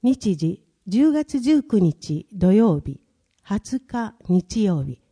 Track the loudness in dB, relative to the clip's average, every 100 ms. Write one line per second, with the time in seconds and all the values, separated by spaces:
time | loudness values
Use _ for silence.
0 | 0 0 -2 -2 -2 -4 _ _ -4 2
1 | 2 2 -2 -4 2 0 2 2 2 0
2 | -8 -8 -8 -2 2 4 4 0 -4 -14
3 | _ _ _ _ _ -8 -6 -10 _ -8
4 | -8 -12 -2 -2 0 -2 0 0 -4 -10
5 | _